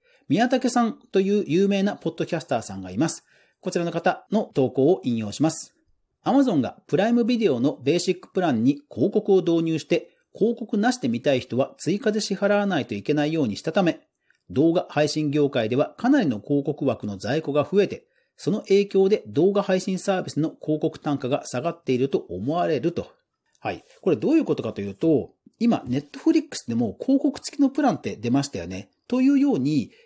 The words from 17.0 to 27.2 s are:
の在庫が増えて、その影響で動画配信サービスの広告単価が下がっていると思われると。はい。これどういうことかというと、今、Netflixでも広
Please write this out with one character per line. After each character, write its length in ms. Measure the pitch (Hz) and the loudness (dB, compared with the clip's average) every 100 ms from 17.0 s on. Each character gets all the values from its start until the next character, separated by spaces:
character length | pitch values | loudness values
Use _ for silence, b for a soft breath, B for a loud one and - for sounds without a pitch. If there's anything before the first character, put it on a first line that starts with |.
| 107 | -4
の 100 | 98 | -6
在 240 | 101 120 | -4 -4
庫 100 | 120 | -2
が 160 | 143 139 | -2 0
増 120 | 196 | 2
え 60 | 196 | 0
て、 180 | - _ _ _ _ | -2 _ _ _ _
そ 100 | - | -4
の 100 | 208 | -2
影 240 | - 196 202 | 2 2 4
響 240 | 190 190 | 2 4
で 140 | 214 - | 2 -2
動 240 | 202 180 | 2 2
画 100 | 202 | 2
配 180 | 190 190 | 0 0
信 180 | 190 185 | 0 -4
サ 200 | - 185 | -2 -2
ー 40 | |
ビ 80 | 160 | -2
ス 80 | 143 | -2
の 140 | 160 - | -2 -4
広 180 | - 156 | -4 -2
告 180 | 156 - | -2 -4
単 200 | 156 143 | -4 -4
価 100 | 127 | -2
が 180 | 143 - | -4 -4
下 140 | 123 | -6
が 120 | 160 | -4
っ 100 | - | -6
て 80 | - | -2
い 60 | 127 | 0
る 100 | 135 | 2
と 120 | 185 | -2
思 340 | - 92 113 | -4 -8 -4
わ 140 | 165 175 | -2 0
れ 120 | 147 | 0
る 140 | 147 | -2
と。 180 | 170 90 _ _ _ _ _ | -4 -10 _ _ _ _ _
は 140 | 110 | -8
い。 100 | 85 _ - | -8 _ -6
こ 120 | - | -2
れ 40 | 131 | 0
ど 140 | 170 | 2
う 80 | 320 | 2
い 20 | |
う 60 | 208 | 2
こ 100 | 147 | -2
と 80 | |
か 80 | 113 | -4
と 80 | 104 | -6
い 100 | 101 | -8
う 60 | 98 | -2
と、 380 | 165 143 92 _ _ - | 2 2 0 _ _ -4
今、 240 | 240 175 - | 0 0 0
Netflix 840 | - - - - 330 285 - - | -6 -6 -4 2 2 0 -10 -6
で 40 | |
も 240 | 226 233 190 | -2 -2 -4
広 180 | - 269 | 0 2